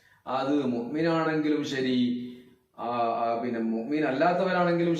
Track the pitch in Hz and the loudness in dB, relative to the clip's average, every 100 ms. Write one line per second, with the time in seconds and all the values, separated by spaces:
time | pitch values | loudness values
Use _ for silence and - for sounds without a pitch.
0 | _ _ - 131 135 147 127 120 120 151 | _ _ -6 -4 0 0 0 -2 -4 -2
1 | 165 160 160 156 151 147 135 135 127 127 | 0 2 0 0 0 0 -2 -2 0 2
2 | 123 123 123 - - - _ - 117 120 | 2 0 -6 -14 -20 -20 _ -10 -4 -2
3 | 117 117 117 117 123 113 113 110 117 151 | 0 0 0 0 -2 -2 -2 -2 -2 0
4 | 143 131 170 180 190 180 175 170 170 165 | 0 2 2 4 2 2 2 2 2 2